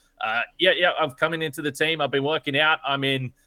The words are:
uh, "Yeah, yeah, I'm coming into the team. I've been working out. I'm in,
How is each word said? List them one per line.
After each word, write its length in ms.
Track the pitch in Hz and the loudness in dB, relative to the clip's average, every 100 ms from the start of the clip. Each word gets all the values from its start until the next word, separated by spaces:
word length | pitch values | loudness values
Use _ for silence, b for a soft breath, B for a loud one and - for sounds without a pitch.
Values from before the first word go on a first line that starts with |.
| _ - | _ -8
uh, 200 | 110 113 117 - | -4 -4 -4 0
"Yeah, 140 | 175 156 | 2 4
yeah, 160 | 175 143 | 2 2
I'm 140 | 156 | -2
coming 300 | 131 160 165 | 0 -2 0
into 200 | 160 147 | -4 -4
the 80 | 151 | -6
team. 280 | 143 156 160 | -2 -2 0
I've 100 | 143 | 0
been 140 | 139 | 0
working 340 | 139 156 - 139 | 0 -2 -2 2
out. 220 | 156 156 | 2 2
I'm 200 | 135 139 | 0 -2
in, 280 | 135 135 127 - | 0 -2 -4 -10